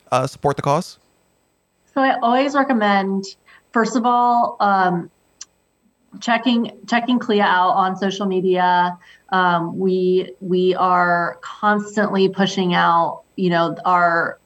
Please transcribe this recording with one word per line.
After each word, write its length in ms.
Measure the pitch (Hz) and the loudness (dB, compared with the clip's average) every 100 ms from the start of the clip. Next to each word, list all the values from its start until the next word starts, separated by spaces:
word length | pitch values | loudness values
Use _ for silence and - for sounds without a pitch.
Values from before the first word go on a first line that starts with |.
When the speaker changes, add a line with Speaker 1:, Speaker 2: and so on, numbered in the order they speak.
| - | -4
Speaker 1:
uh, 140 | 127 131 | -2 -2
support 300 | - 147 143 | -4 -4 -2
the 60 | |
cause? 360 | - 147 185 - _ _ _ _ _ _ _ _ _ | 0 -2 -2 -14 _ _ _ _ _ _ _ _ _
Speaker 2:
So 80 | - | -2
I 160 | 269 - | 0 0
always 360 | 233 247 277 | 0 0 0
recommend, 680 | 277 269 240 208 202 196 196 196 - _ - _ | 0 0 2 2 2 0 -4 -6 -14 _ -20 _
first 240 | 240 220 262 | -2 0 0
of 80 | |
all, 540 | 233 240 240 240 233 - | 0 2 2 0 -2 -2
um, 500 | 202 196 185 175 - _ _ - - _ _ _ _ _ _ 196 | 0 2 0 -2 -6 _ _ -20 -20 _ _ _ _ _ _ -12
checking, 500 | - 226 240 233 233 - - | -2 -2 0 0 -2 -8 -4
checking 320 | 233 233 247 | -4 0 -2
clia 240 | - 208 | 0 0
out 280 | 196 180 185 | 2 2 2
on 260 | 190 185 185 | 2 0 -2
social 300 | 196 190 196 | -4 -4 -2
media. 720 | 185 185 180 180 180 175 175 - - - | -2 0 2 2 2 0 -4 -16 -20 -4
Um, 480 | 185 180 175 165 170 | 0 2 0 -2 -2
we, 560 | 190 185 185 185 180 - | -2 0 2 0 -2 -8
we 340 | 190 180 185 | -4 0 0
are 640 | 180 185 180 180 175 170 - | 2 2 2 2 2 -2 -6
constantly 840 | - - 208 208 202 - 202 196 190 | -16 -4 0 0 -2 -2 -2 2 0
pushing 460 | 185 196 - 180 | 2 -2 0 0
out, 480 | 175 170 170 165 - - - | 2 2 2 0 -4 -14 -4
you 140 | 185 | 0
know, 260 | 170 170 156 | 0 0 -2
our 540 | 185 180 175 165 156 - | 0 2 4 2 -2 -6